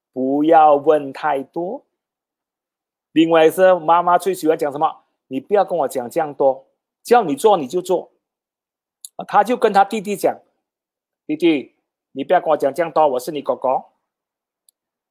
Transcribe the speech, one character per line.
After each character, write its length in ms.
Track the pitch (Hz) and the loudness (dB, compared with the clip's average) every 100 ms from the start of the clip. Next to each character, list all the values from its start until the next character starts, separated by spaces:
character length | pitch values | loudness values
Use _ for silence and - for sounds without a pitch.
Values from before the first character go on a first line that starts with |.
| _ | _
不 320 | 131 131 143 | -6 -4 0
要 300 | 151 160 156 | 4 4 6
问 380 | 143 143 151 135 | 4 2 0 -2
太 300 | 131 156 139 | -8 -6 -6
多， 420 | 131 170 175 277 _ _ _ _ _ _ _ _ _ _ _ _ _ | -8 -10 -10 -12 _ _ _ _ _ _ _ _ _ _ _ _ _
另 180 | 151 165 | 0 4
外 200 | 165 156 | 6 4
是 240 | 165 185 | 4 4
妈 280 | 180 156 170 | 4 2 2
妈 160 | 175 175 | 2 0
最 160 | 196 | 0
喜 140 | 180 156 | -2 -2
欢 100 | 160 | -2
讲 140 | 147 | -4
什 60 | 143 | -4
么 260 | 156 - _ _ _ | -4 -4 _ _ _
？“你 100 | 131 | -12
不 160 | 135 | -2
要 100 | 202 | -2
跟 140 | 190 175 | 0 -2
我 100 | 135 | -4
讲 220 | 131 120 | -6 -6
这 80 | 165 | -6
样 160 | 151 | -6
多， 320 | 139 139 131 _ _ _ _ | 0 0 0 _ _ _ _
叫 200 | - 240 | 2 2
你 140 | 175 139 | 2 0
做 200 | 214 190 | 2 2
你 120 | 127 | -2
就 120 | 180 | -6
做。” 320 | 180 175 - _ _ _ _ _ _ _ _ _ - - | -4 -4 -4 _ _ _ _ _ _ _ _ _ -20 -18
啊， 80 | - | -2
他 180 | 196 | 0
就 120 | 202 247 | 0 0
跟 160 | 226 | 2
他 120 | 196 | 2
弟 160 | 196 220 | 0 -2
弟 160 | 196 190 | -8 -4
讲 240 | 147 107 _ _ _ _ _ _ _ _ - | -4 -4 _ _ _ _ _ _ _ _ -12
，“弟 100 | 151 | -2
弟， 400 | 170 147 - _ _ _ _ | 0 0 -6 _ _ _ _
你 120 | 135 | -14
不 80 | 135 | -2
要 80 | 180 | 0
跟 100 | 165 | 0
我 60 | 147 | -2
讲 160 | 143 | -2
这 80 | 139 | -2
样 80 | 165 | -4
多， 160 | - 156 | 0 0
我 120 | 123 | 0
是 100 | 175 | -6
你 100 | 151 | -8
哥 140 | 135 | -6
哥。” 300 | 123 127 143 - _ _ _ _ _ _ _ _ _ _ _ _ | -4 -4 -4 -8 _ _ _ _ _ _ _ _ _ _ _ _